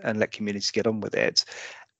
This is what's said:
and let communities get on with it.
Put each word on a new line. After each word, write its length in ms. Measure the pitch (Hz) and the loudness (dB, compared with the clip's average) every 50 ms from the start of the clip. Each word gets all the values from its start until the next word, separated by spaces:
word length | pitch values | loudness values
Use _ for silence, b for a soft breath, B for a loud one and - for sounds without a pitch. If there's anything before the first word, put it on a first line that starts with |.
| - | -4
and 160 | 127 110 107 | -2 2 2
let 100 | 110 - | 2 0
communities 400 | - - 107 104 101 101 - - | 0 -4 -4 -2 -2 -2 -2 0
get 160 | - 110 98 | 0 2 2
on 140 | 113 110 107 | 2 2 0
with 140 | 104 104 - | -2 -2 2
it. 300 | - - - - - - B B B B B B B B B _ | 2 2 4 2 2 0 B B B B B B B B B _